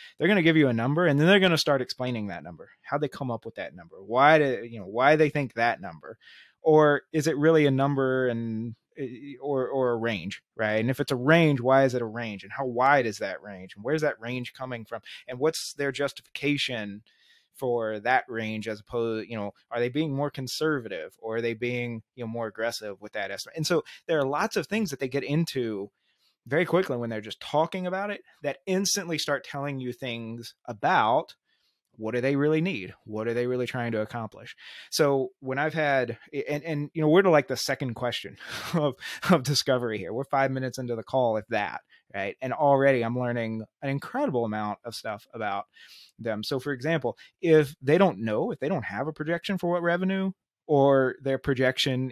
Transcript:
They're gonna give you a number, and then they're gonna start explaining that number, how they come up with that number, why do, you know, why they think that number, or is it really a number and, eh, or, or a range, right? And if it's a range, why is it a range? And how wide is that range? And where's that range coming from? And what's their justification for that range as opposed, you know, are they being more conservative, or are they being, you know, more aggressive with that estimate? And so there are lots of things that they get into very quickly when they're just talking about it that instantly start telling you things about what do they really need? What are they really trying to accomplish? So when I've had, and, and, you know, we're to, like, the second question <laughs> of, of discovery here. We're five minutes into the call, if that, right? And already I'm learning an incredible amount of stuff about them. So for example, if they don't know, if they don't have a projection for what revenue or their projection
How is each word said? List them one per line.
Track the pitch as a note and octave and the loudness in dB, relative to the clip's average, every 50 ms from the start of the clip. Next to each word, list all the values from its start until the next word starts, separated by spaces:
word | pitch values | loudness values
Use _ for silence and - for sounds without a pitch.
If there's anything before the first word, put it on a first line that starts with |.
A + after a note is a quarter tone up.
| - - - | -20 -16 -6
They're | - C#3+ | -2 0
gonna | F3 G#3+ F#3+ D#3 | 2 4 4 4
give | E3 D#3+ | 4 6
you | D#3+ C#3+ C3 | 6 4 4
a | A#2 | 2
number, | A2+ A#2 C3+ D3 E3 F3+ | 2 0 0 2 2 4
and | E3 C#3 C#3+ | 4 4 4
then | D#3 | 6
they're | F3+ G3+ G3+ | 6 6 6
gonna | F#3+ F3+ E3 | 6 4 4
start | C#3+ - D3+ C#3+ C3 | 2 2 2 2 0
explaining | B2 - - - B2+ B2+ B2 A2+ G#2 | 0 -4 -6 -8 -6 -6 -4 -4 -6
that | G2 F2 E2 D2 | -6 -8 -10 -12
number, | E2+ E2+ D#2 F#2+ - _ _ - | -14 -16 -18 -20 -20 _ _ -10
how | - C#3 D3+ | -6 -4 -4
they | D3+ C3+ | -4 -4
come | - - C#3 B2 | -6 -6 -6 -6
up | A2+ A2+ - | -6 -6 -8
with | A2+ - | -12 -10
that | G2+ F2+ C#2+ D2 | -10 -10 -10 -12
number, | F2+ F2 E2+ - F#2+ | -16 -20 -20 -20 -16
why | G2 G2+ A#2 B2+ C#3 D3+ D#3+ | -8 -2 4 6 8 8 8
do, | D#3 D3 C3+ B2 G2+ A#2 | 8 6 4 0 -2 -6
you | A#2 A#2 G2 | -8 -12 -12
know, | F2 | -10
why | F#2 G#2 A#2+ B2+ D3 D#3 | -6 0 4 6 6 8
they | D#3 D#3 C#3+ | 6 6 4
think | - D3 C#3 A2+ - | 2 -2 -4 -2 0
that | A#2 A#2 A#2+ A2 - | 0 2 2 0 -2
number, | F#2 F2+ E2 D2+ - - - _ _ - - - - _ _ _ | -6 -12 -12 -14 -16 -16 -18 _ _ -20 -20 -20 -20 _ _ _
or | - D#3+ D#3 D#3 D3+ D3 D3 C3+ - _ | 4 6 8 8 8 8 6 4 0 _
is | - D#3 C3+ | -2 0 0
it | D#3+ D#3 | 0 2
really | D3 D3 D#3+ E3 D#3 D3 | 4 4 6 6 6 6
a | C#3+ | 6
number | C3+ C3 C#3 C#3+ C#3+ C3+ C3+ C3 C3 C3 B2+ B2 | 4 4 2 2 2 2 2 2 2 2 2 0
and, | A#2 A2+ A#2 A#2 A2 A2 A#2 A#2+ A2+ _ _ _ _ | 0 -2 -4 -4 -4 -4 -6 -8 -10 _ _ _ _
eh, | D#3+ C#3 A#2 B2+ A2+ C#3+ C#3+ C3+ B2+ | -10 -10 -10 -10 -12 -14 -16 -14 -8
or, | C3+ D3 C#3+ C3 B2+ | -4 -2 -2 0 0
or | A#2 C#3 C3+ B2+ B2 | 0 0 0 0 2
a | A#2+ | 0
range, | A2+ A2+ A#2 A2 F2+ D#2+ G2 - - _ _ _ | 0 0 0 -2 -2 -4 -8 -10 -12 _ _ _
right? | - A2 G#2+ G#2+ A2 | -2 0 0 2 2
And | A2+ B2 | 2 0
if | C3 - | 0 0
it's | C#3+ - | -2 -2
a | C#3 | -2
range, | A#2+ B2 C#3+ D#3+ E3+ E3 D3+ C#3 A#2+ | 0 4 4 6 6 6 6 4 2
why | A#2+ B2+ C3 C#3 C3+ | 4 4 6 6 6
is | C3 B2 | 4 2
it | B2 | 0
a | A#2+ | -4
range? | A2 G#2+ A#2+ A#2 A2 G#2 F#2+ F#2+ | -4 -6 -6 -8 -8 -8 -10 -12
And | G2 | -12
how | - - C#3 | -8 -6 -6
wide | B2+ A#2 A#2+ B2+ C3+ D3 C#3 A#2+ | -4 0 2 4 6 6 6 4
is | A2+ G2+ | 0 -2
that | - G#2+ G2 F#2 - | -4 -6 -6 -6 -8
range? | E2 G#2 G2 F2+ F#2 F#2 - | -10 -14 -14 -14 -16 -16 -14
And | G2+ G#2 | -10 -6
where's | B2 D#3 D#3 | -4 -2 0
that | D#3 C#3+ A2+ - | 0 -2 -2 -4
range | A2+ A#2+ B2+ B2+ B2 - - | -8 -8 -6 -6 -8 -10 -12
coming | - C3 B2+ B2 A2+ A2 | -12 -10 -10 -10 -10 -10
from? | - A#2 G#2+ - - - - - | -10 -12 -12 -12 -14 -20 -18 -14
And | - B2+ B2 | -12 -6 -2
what's | C#3+ D#3+ D#3+ - - - - | -2 -2 -2 -2 -8 -10 -6
their | - C#3+ C#3 | -4 -4 -4
justification | C3 - C#3+ C3 - - - _ - - C#3+ C#3+ D3 C#3 - - B2 A2+ G#2 G2+ G2+ G#2+ _ _ _ _ _ _ _ _ _ _ _ | -2 -2 -4 -4 -6 -8 -18 _ -10 -4 -2 -2 -2 0 -2 -4 -4 -6 -6 -8 -10 -12 _ _ _ _ _ _ _ _ _ _ _
for | - C3+ B2 A#2+ A#2 A2+ A2 A2 G#2+ | -6 -4 -2 -2 -2 -2 -4 -4 -4
that | G#2 A#2+ B2+ B2+ - - | -2 0 0 0 0 -2
range | A2+ A2+ A2 A2 A2 A2 G#2 | -6 -6 -4 -4 -6 -6 -6
as | A2+ G#2+ G2+ | -6 -8 -8
opposed, | - - B2 A#2+ A#2 A2+ A2+ A2 G2 G2+ | -10 -8 -4 -4 -2 -2 -4 -4 -6 -8
you | A#2 | -8
know, | A2 G2+ G2+ - _ _ - | -8 -8 -8 -10 _ _ -8
are | A#2+ A#2+ | -4 -4
they | A#2+ B2 | -2 -2
being | B2 D3+ D#3+ D3+ C3+ | -2 -2 -2 -2 -2
more | C#3 D3 C#3+ | -2 -4 -4
conservative, | - C#3 C3 A#2+ - - D#3 D#3+ D3+ C3+ A2+ G#2 F#2+ E2 D2+ F2+ _ _ | -6 -6 -8 -8 -6 -2 -2 0 -2 -2 -4 -6 -8 -8 -10 -12 _ _
or | A2+ A2 A2 | -8 -6 -4
are | A#2 | -2
they | A#2 A#2 A2+ | -2 -2 -2
being, | A2 B2 A#2+ B2 A#2+ B2 A#2+ A#2 A2+ - _ _ | -2 -4 -4 -2 -4 -4 -6 -6 -10 -12 _ _
you | B2 A#2+ | -12 -10
know, | A2+ | -8
more | A2+ A#2 A#2 | -6 -6 -6
aggressive | A2 - A2 A2 A#2 A#2 - A2 G#2 G2 F#2 | -8 -6 -4 -4 -4 -4 -6 -8 -10 -12 -12
with | G#2 G#2 | -14 -12
that | - G#2+ G2 G2 | -8 -8 -8 -6
estimate? | G2 G2 - - - | -8 -10 -12 -10 -8
And | D#3+ D3+ | -6 -2
so | - F3+ D3+ - - - - _ | 0 0 0 -2 -4 -12 -12 _
there | - E3 D3+ | -2 0 0
are | C#3 | 0
lots | C3+ C#3+ D#3 G3 A3+ - | 0 0 -2 -2 -2 -2
of | G3 C#3+ | -4 -4
things | - G3+ A3+ G#3+ D#3+ | -4 -4 -4 -4 -4
that | C3+ - | -4 -6
they | C#3 B2 | -6 -4
get | C3+ C#3 G2 | -4 -4 -4
into | B2 C#3+ D#3+ E3 - - C3+ A#2+ A2+ G#2+ G2 G2+ - _ _ _ _ _ _ _ _ _ _ - | 0 0 0 0 0 -2 -4 -4 -4 -4 -6 -8 -10 _ _ _ _ _ _ _ _ _ _ -8
very | - C#3 E3 F3+ | -4 -2 0 0
quickly | - D#3+ F3+ F#3 D3 C3 | 2 2 0 0 0 -4
when | A#2+ A#2+ A2+ | -4 -4 -6
they're | A2+ G#2+ | -6 -8
just | G#2 A2 - - | -8 -10 -14 -14
talking | - - - D3 D#3+ E3 - F#3 F3+ | -8 -2 0 0 0 0 -2 -6 -6
about | F3+ F#3 F#3+ G3+ G#3 | -6 -6 -6 -6 -6
it | G3+ - - _ _ _ | -8 -10 -14 _ _ _
that | D3 C#3+ C3+ - - | -6 -6 -6 -6 -4
instantly | F#3+ F#3 F#3+ G3 F#3+ - G#3 F3 E3+ E3 C#3+ | -2 0 0 0 0 -2 -2 -4 -4 -4 -4
start | - - C#3+ C3 - | -2 -2 -2 -4 -4
telling | - - C#3 C#3 C#3+ C#3 C3 | -6 -8 -8 -6 -6 -6 -6
you | B2+ B2 B2 | -6 -8 -8
things | - C#3 B2 A#2 A#2 A#2 A2+ A#2 A#2 A#2 - - _ _ | -8 -8 -8 -8 -8 -8 -10 -12 -12 -14 -16 -18 _ _
about | - A#2 G2+ - D#3 F#3 C#3+ A2 A2 B2 D3+ - - - _ _ _ _ _ _ _ _ _ _ _ _ | -14 -8 -2 0 2 2 4 4 4 2 2 0 -4 -12 _ _ _ _ _ _ _ _ _ _ _ _
what | - A2 A2 A#2 | -10 -6 -4 -2
do | B2 | 0
they | B2 C3+ C#3+ | 0 0 2
really | C#3 C#3+ D3+ D#3 D#3+ | 2 2 2 2 0
need? | E3 G3 E3 G#2 F#2 - - _ _ | 0 -2 -2 -6 -8 -12 -16 _ _
What | - G#2+ G#2+ A2 | -10 -8 -4 -4
are | A#2 A#2 | -2 -2
they | A#2+ B2 | 0 0
really | B2 B2+ B2 B2 | 0 -2 -2 -2
trying | A#2 - B2+ A#2+ A#2 | -4 -4 -4 -2 -2
to | A2+ G#2+ | -2 -2
accomplish? | G#2+ - - A2+ A2 G#2+ - - A2+ - - - - - - - - - | -2 -4 -6 -8 -8 -8 -12 -16 -20 -20 -20 -20 -20 -20 -20 -20 -14 -4
So | - - D#3 C#3+ C#3 C3+ C3 B2+ _ _ | 0 2 4 4 4 2 0 -2 _ _
when | C#3 C3 C3 C#3 | -8 -6 -4 -2
I've | D3+ D#3 D#3 | -2 -2 0
had, | E3 D3+ C#3+ C#3 C3+ B2+ A#2+ A#2+ - - - - C#3 - - | 0 0 2 2 2 2 0 -4 -10 -12 -10 -8 -8 -6 -4
and, | D3 D3+ D#3 | -6 -6 -6
and, | E3 D#3 D3 D3 C#3 - | -6 -4 -4 -6 -6 -2
you | E3 | 0
know, | D#3 D3+ | 4 6
we're | D#3 F#3+ G3 | 6 6 8
to, | F#3+ | 8
like, | D#3+ D3 C3+ - | 6 6 4 2
the | C3 | -2
second | - - - C3+ - C3+ B2+ A2+ | -4 -2 -4 -4 -2 -4 -6 -4
question | - B2+ A#2+ A2 - - G2 - - - - - | -4 -4 -4 -4 -6 -10 -12 -16 -16 -16 -12 -12
<laughs> | - - - - | -10 -8 -4 -2
of, | E3+ D3+ C3+ B2+ - - - - - - - | 0 0 0 0 -2 -10 -14 -12 -4 2 4
of | F3+ D3 B2+ | 4 4 4
discovery | C#3+ C#3+ - - - C3 B2+ B2 A2+ G#2+ | 2 0 0 2 2 2 2 2 0 -4
here. | G2+ F#2 F2+ G#2+ | -4 -4 -6 -6
We're | B2 C3+ | -6 -4
five | - D3 C3+ C3+ C3 | -2 0 2 2 2
minutes | C3 C3 C3 B2+ - | 0 -2 -4 -6 -6
into | - B2+ A#2+ A#2+ | -6 -6 -6 -6
the | A2+ G#2+ | -6 -6
call, | - - C3 B2+ A#2 A2 | -2 0 2 2 2 0
if | G#2+ G2+ - | 0 -2 -2
that, | A2+ G#2 G2+ D#2+ B1 - _ _ _ _ _ _ - | -2 -2 -2 -4 -6 -10 _ _ _ _ _ _ -8
right? | G2 G2 G2+ - - | -6 -6 -6 -8 -8
And | C3 B2+ B2 | -8 -6 -2
already | D3+ D3+ C#3+ C#3 C3+ C3+ C#3 C3+ A#2+ A2+ | 2 4 4 6 6 6 6 4 4 2
I'm | A#2 A#2+ B2 | 0 -2 -2
learning | B2 A#2+ A#2+ A#2+ A2+ A2 A2 A2 A2 - _ - | -2 -2 -2 -2 -4 -4 -6 -8 -10 -12 _ -10
an | D3 C#3 | -6 -6
incredible | C#3 C#3 - - - C4 D4 - C3 A#2+ A#2 | -4 -6 -6 -6 -4 -4 -2 -2 0 -2 -2
amount | A2 G#2+ G#2+ G#2 G#2 G2+ - - | -2 -2 -4 -4 -6 -6 -8 -10
of | A#2 A2 | -14 -12
stuff | - - A#2 G#2 G2 - _ - | -10 -8 -10 -10 -10 -12 _ -10
about | A2+ G#2+ G2+ G2 G2+ - _ _ - - - - - - _ _ | -8 -6 -4 -4 -6 -8 _ _ -20 -20 -20 -20 -20 -20 _ _
them. | - A2+ A2+ G#2+ G#2 | -10 -6 -6 -6 -6
So | G#2+ - C#3+ C3 | -4 -6 -6 -4
for | - D3 | -4 -6
example, | C#3 A#2+ A#2+ D#3 E3 D3 - A#2+ - _ - - _ _ | -6 -4 -2 -2 -2 -2 -2 -4 -6 _ -14 -20 _ _
if | - E3+ D#3+ D#3 D3 C3+ D3+ _ | 2 6 6 6 6 4 -2 _
they | C3 C3 D3+ | 0 2 4
don't | F3+ G3 F3 A2+ F#2+ | 6 6 4 2 0
know, | A2+ A2 G#2+ A2+ D#3 D#3+ | -4 -2 -2 -2 -2 -2
if | - - | -4 -4
they | C3 D#3 | -4 -4
don't | F#3+ C#3 G2+ | -2 -4 -4
have | - F#2+ G#2+ C#3 | -6 -6 -6 -6
a | D#3 D3+ | -6 -6
projection | - D3+ D#3 E3+ E3+ - - G3 | -6 -4 -4 -4 -4 -4 -4 -4
for | F3+ - F3 | -2 -2 -2
what | F3 F3 E3+ | -2 0 0
revenue | E3+ E3+ F3+ F#3 F#3+ F#3+ F#3+ F#3+ F#3+ F#3 _ _ _ _ _ _ - | 0 0 0 0 0 -2 -2 -2 -4 -6 _ _ _ _ _ _ 2
or | D3+ C#3 C#3 C#3 C#3 C3+ C3 B2+ - - C3 | 4 4 6 6 6 6 4 2 0 -4 -4
their | C3+ C3+ B2+ | -4 -4 -2
projection | - C#3+ C3+ A#2+ C3 B2+ B2+ - - C#3+ B2+ B2+ C3 B2+ | 0 -2 0 2 2 0 2 0 0 0 0 -2 -2 -4